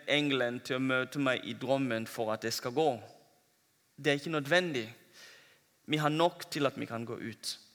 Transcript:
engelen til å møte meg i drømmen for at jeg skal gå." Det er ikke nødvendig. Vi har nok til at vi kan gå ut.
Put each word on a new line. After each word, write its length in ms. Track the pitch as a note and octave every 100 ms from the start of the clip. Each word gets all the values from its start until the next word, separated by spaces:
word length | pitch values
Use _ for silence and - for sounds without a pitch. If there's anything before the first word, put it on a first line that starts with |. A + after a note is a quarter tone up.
| -
engelen 520 | D3 D3 C3 A#2+ A#2+
til 160 | - C3
å 60 |
møte 360 | C3 B2+ B2+ D3
meg 280 | C3+ B2 G2+
i 80 | A2+
drømmen 480 | C3 C3+ C3 A2+ A2+
for 280 | - A2 A2
at 100 | A2+
jeg 140 | -
skal 160 | B2+ B2+
gå." 160 | D#3 A2+ G#2 - _ _ _ _ _ _ _ -
Det 120 | C#3+
er 80 | C#3+
ikke 120 | E3+
nødvendig. 640 | D#3 C3+ F3 F3+ C3 A2 A2+ - - - - - _ _ _ -
Vi 100 | D3+
har 120 | D3+
nok 420 | D#3 F3 - -
til 140 | D#3 C#3
at 140 | A#2
vi 60 | A#2
kan 200 | A#2 A#2
gå 100 | A2+
ut. 440 | A2+ G#2+ - - -